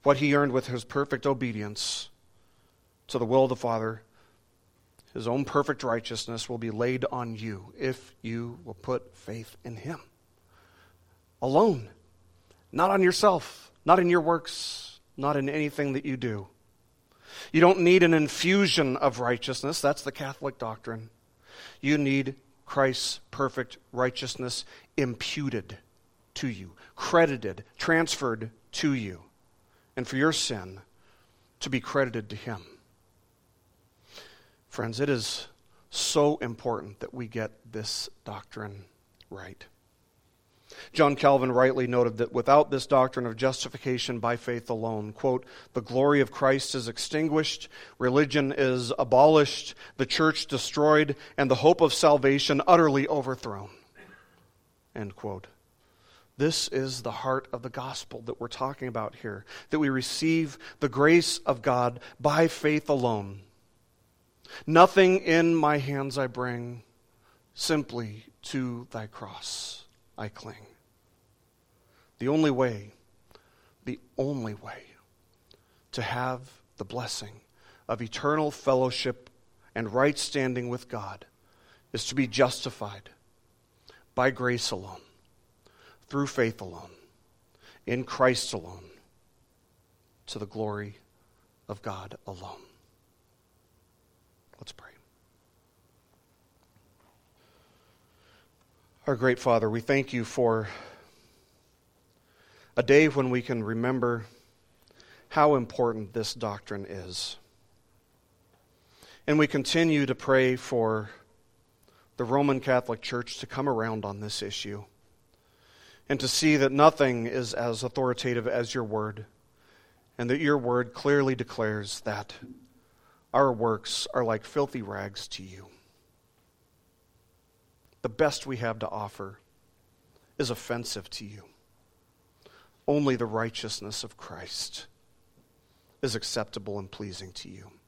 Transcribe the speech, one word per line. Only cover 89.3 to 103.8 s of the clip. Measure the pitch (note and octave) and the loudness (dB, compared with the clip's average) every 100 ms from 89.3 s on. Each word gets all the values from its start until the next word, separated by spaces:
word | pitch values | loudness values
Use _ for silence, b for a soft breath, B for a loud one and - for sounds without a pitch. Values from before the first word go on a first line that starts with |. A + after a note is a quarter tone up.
| _ _ _ _ _ _ _ _ _ - | _ _ _ _ _ _ _ _ _ -16
to | A2 | -12
the | G2+ | -10
glory | A2 G#2+ G#2 G2+ G#2 _ _ _ _ _ _ - | -6 -6 -6 -10 -16 _ _ _ _ _ _ -16
of | G2+ | -12
God | A2+ G2 F#2+ - - | -10 -12 -14 -18 -16
alone. | F2+ F#2 - - _ _ _ _ _ _ _ _ _ _ _ _ _ _ _ _ _ _ _ | -16 -16 -18 -20 _ _ _ _ _ _ _ _ _ _ _ _ _ _ _ _ _ _ _
Let's | - | -20
pray. | - - _ _ _ _ _ _ _ _ _ _ _ _ _ _ _ _ _ _ _ _ _ F#3+ _ _ _ b b b b b b b b b b b _ _ _ _ _ - | -20 -20 _ _ _ _ _ _ _ _ _ _ _ _ _ _ _ _ _ _ _ _ _ _ _ _ _ b b b b b b b b b b b _ _ _ _ _ -4
Our | B2 | 2
great | B2+ B2 | 2 2
Father, | C3 A#2 A2 | 2 2 2
we | A2+ | -2
thank | A2 C#3 C3+ | 0 0 0
you | B2 A2+ | -6 -6
for | - A#2+ A2+ G#2 B B B B B B B B B B _ _ _ _ _ b b b b b - | 0 2 2 -2 B B B B B B B B B B _ _ _ _ _ b b b b b -2
a | |
day | B2 C#3+ D#3 | 6 8 8
when | C3+ B2+ | 2 0
we | B2 | -2
can | A#2+ A#2+ | -2 -4
remember | G#2+ A2+ | -4 -2